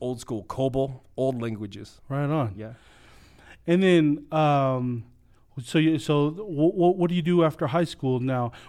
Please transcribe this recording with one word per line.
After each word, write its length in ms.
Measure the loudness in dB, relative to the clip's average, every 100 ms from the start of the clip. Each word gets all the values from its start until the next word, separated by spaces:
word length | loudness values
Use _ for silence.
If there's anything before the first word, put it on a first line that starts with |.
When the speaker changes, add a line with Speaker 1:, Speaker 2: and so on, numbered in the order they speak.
Speaker 1:
old 180 | -8 -8
school 240 | -6 -8 -8
cobol, 560 | -4 -2 0 -4 -6 -14 -4
old 240 | -2 -2
languages. 600 | -4 -6 -10 -12 -18 -18 -8
Speaker 2:
Right 200 | -4 -2
on. 240 | 0 -2 -6
Speaker 1:
Yeah. 160 | -14 -16 _ -20 -20 -20 -20 -20 -20 -14 0
Speaker 2:
And 160 | 4
then, 420 | 6 6 4 0 -2
um, 760 | 0 2 2 2 0 -4 -6 -10 _ _ _ _ -16
so 160 | -2 2
you, 220 | 2 2
so 320 | 0 2 2
wh-, 420 | -2 -8 0 0 4
wh-, 220 | 2 2
what 120 | 0
do 60 | 0
you 60 |
do 220 | 2 4
after 240 | 4 2 -2
high 160 | 0
school 360 | -2 -2 -2 -2
now? 320 | 0 -2 -4 -6